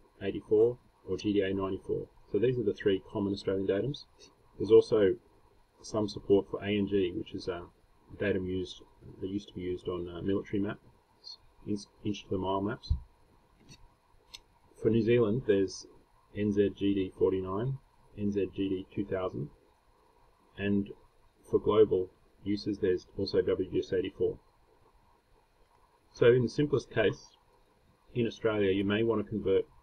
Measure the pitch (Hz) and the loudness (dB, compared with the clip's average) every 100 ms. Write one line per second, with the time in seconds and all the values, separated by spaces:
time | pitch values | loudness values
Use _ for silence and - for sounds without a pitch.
0 | _ - 98 104 - 107 117 123 _ _ | _ -10 -8 -6 2 4 4 2 _ _
1 | - 92 107 101 95 98 95 95 - 92 | -6 -4 0 2 2 -2 -2 -6 -4 -6
2 | 92 _ - 101 123 120 101 - 104 95 | -6 _ -4 0 2 2 -2 0 0 0
3 | - 110 101 98 - 98 95 98 123 - | -2 -4 -2 -2 -2 -2 0 0 -2 -6
4 | - _ - _ _ - 98 113 - 110 | -14 _ -20 _ _ -6 8 8 8 4
5 | 95 - _ _ _ _ _ _ - 110 | 4 2 _ _ _ _ _ _ -6 -4
6 | 104 - - 98 - - 101 104 98 101 | -4 -4 2 2 2 -8 -2 -2 0 0
7 | 90 80 - 95 - 87 87 _ _ _ | 0 -4 -10 -10 -8 -8 -12 _ _ _
8 | - - 101 95 92 92 87 - - - | -20 -6 -2 -2 -2 -4 -6 -12 -20 -20
9 | 131 117 98 101 - 90 90 90 - 87 | -20 -12 -8 -8 -8 -10 -8 -6 -6 -8
10 | 87 85 95 98 - 104 101 101 - _ | -8 -6 -2 -2 -2 -4 -4 -6 -16 _
11 | _ _ - - - _ - 104 - _ | _ _ -20 -20 -20 _ -8 -8 -10 _
12 | 110 104 - 95 95 98 101 131 - - | -6 -6 -6 -4 -2 -2 -2 -6 -4 -4
13 | - _ _ _ _ _ - - - _ | -4 _ _ _ _ _ -20 -20 -20 _
14 | _ _ _ - _ _ _ - 117 113 | _ _ _ -20 _ _ _ -4 0 2
15 | 107 120 107 123 107 98 92 - - - | 2 2 2 0 2 2 2 -4 -18 -20
16 | _ _ _ 101 104 101 101 - 101 98 | _ _ _ -4 -2 2 0 0 -2 0
17 | 92 - 95 95 92 98 131 135 _ _ | -2 0 0 0 -4 -6 -6 -8 _ _
18 | _ 104 101 101 90 104 98 92 95 107 | _ -6 -4 -2 -4 -4 -4 -6 -8 -10
19 | 101 95 92 - 147 _ _ _ _ _ | -6 -4 -6 -8 -12 _ _ _ _ _
20 | _ _ _ _ _ - 101 101 98 - | _ _ _ _ _ -6 -2 -2 -2 -12
21 | _ _ _ _ - 107 110 107 104 95 | _ _ _ _ -2 0 2 4 4 4
22 | 92 _ _ _ 98 104 107 98 98 90 | -4 _ _ _ -6 -4 -4 -2 0 -2
23 | - - 95 98 90 95 90 92 - 92 | -4 -8 -2 0 0 -2 -2 -4 -2 -4
24 | 95 - 90 - _ _ _ _ _ _ | -4 -2 -4 -4 _ _ _ _ _ _
25 | _ _ _ _ _ _ _ _ _ _ | _ _ _ _ _ _ _ _ _ _
26 | _ - 123 127 113 - 147 123 - 117 | _ 4 6 6 4 0 0 0 -2 0
27 | 110 131 - _ _ _ _ _ _ _ | 0 0 -14 _ _ _ _ _ _ _
28 | _ 127 113 - 113 107 98 98 98 104 | _ -2 -2 0 -2 2 2 2 2 0
29 | 113 107 104 104 98 95 - - | 0 0 -2 -4 0 0 0 -12